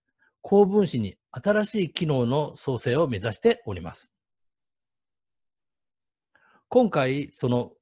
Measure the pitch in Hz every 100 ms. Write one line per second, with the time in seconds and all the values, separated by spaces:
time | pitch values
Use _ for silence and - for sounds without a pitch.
0 | _ _ _ _ - 202 202 208 185 123
1 | 101 - _ - - 214 208 220 175 -
2 | 160 135 120 143 147 - - 123 131 127
3 | 165 107 110 107 226 233 - 90 82 -
4 | - _ _ _ _ _ _ _ _ _
5 | _ _ _ _ _ _ _ _ _ _
6 | _ _ _ _ _ _ _ 247 226 151
7 | 131 139 143 - 131 123 120 -